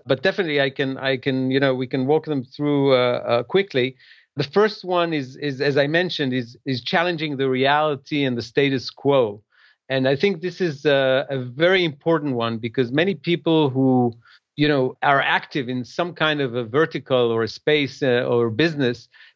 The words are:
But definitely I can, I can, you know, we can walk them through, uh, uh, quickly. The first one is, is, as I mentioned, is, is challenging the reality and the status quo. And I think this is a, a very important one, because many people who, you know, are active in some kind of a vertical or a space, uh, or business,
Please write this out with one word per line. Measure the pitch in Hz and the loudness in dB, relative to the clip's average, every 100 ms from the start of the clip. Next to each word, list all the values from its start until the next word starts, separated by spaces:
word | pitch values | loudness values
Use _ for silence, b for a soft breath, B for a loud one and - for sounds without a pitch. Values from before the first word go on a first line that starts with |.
| - | -2
But | 139 | 0
definitely | 190 190 170 143 | 0 0 0 0
I | 139 | 0
can, | - 135 131 | 0 -4 -2
I | 135 135 | -2 -2
can, | 139 131 131 | 0 -2 0
you | 135 | 2
know, | 135 | 2
we | 131 127 | 0 -2
can | 139 131 | -2 2
walk | 156 | 0
them | 156 147 | 0 -6
through, | 123 - 147 143 139 | -6 -4 0 2 4
uh, | 127 | 4
uh, | 123 123 113 120 | 2 0 0 -2
quickly. | 127 190 196 135 127 131 b b b - | 0 0 0 0 -2 -4 b b b -8
The | |
first | 143 196 214 208 | -2 2 2 0
one | 180 180 170 | -2 0 0
is, | 156 127 139 | -2 -4 -6
is, | 147 131 | -8 -2
as | 139 139 | 0 2
I | 143 | 2
mentioned, | 160 180 - 139 | 0 0 -2 -2
is, | 127 117 123 | -2 -6 -10
is | - 127 | -6 -6
challenging | - 175 175 170 156 135 | -2 0 0 -2 -4 -2
the | 135 | -2
reality | 131 131 147 156 143 - 151 | 2 2 2 0 -2 -4 -2
and | 139 120 | -2 -2
the | |
status | 113 - 139 135 - | -4 0 0 0 -6
quo. | - 139 139 113 104 _ b b b _ | -4 2 2 2 -2 _ b b b _
And | 135 131 | -2 0
I | 139 | 2
think | 202 175 | 0 0
this | 175 170 | -6 -4
is | 180 135 151 | -4 -2 0
a, | 139 135 131 143 | 2 2 0 -2
a | 135 | -6
very | 123 123 175 190 | -8 0 2 4
important | 170 143 165 165 147 | 0 -2 0 0 0
one, | 123 117 113 | -2 -2 -4
because | 117 113 123 | -4 -2 0
many | 135 180 | 0 0
people | 190 - 170 - 160 147 | -2 -4 -2 0 2 2
who, | 127 131 127 120 117 b b _ - | 2 2 4 2 -2 b b _ -2
you | 147 | 0
know, | 143 131 - | 2 0 -2
are | 139 139 | 2 2
active | 139 175 - 160 120 | 2 -2 -2 -6 -6
in | 127 | -6
some | 123 - 175 | -6 -6 -6
kind | 170 156 151 | -2 -2 0
of | 135 | -2
a | 120 | -4
vertical | 113 135 160 170 - 127 120 | -4 0 0 -2 -2 2 2
or | 113 | 0
a | 113 | -2
space, | - - 151 139 - | -4 0 0 0 -2
uh, | 139 120 | 0 0
or | 131 120 117 | 2 0 0
business, | 107 165 147 127 117 - B B | 2 0 2 -2 -2 -10 B B